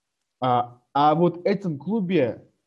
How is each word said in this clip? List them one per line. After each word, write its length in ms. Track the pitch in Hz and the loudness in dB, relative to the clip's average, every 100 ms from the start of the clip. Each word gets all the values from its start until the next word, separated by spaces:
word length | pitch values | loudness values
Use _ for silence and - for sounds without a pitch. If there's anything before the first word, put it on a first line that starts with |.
| _ _ _ _ | _ _ _ _
А, 400 | 131 123 120 - _ | 0 0 -2 -10 _
а 220 | 139 147 156 | 0 2 4
вот 300 | 175 170 185 | 2 0 -2
этом 340 | 202 190 143 | -2 -4 -8
клубе 680 | 151 226 180 180 120 - - _ | -6 -4 0 0 0 -2 -14 _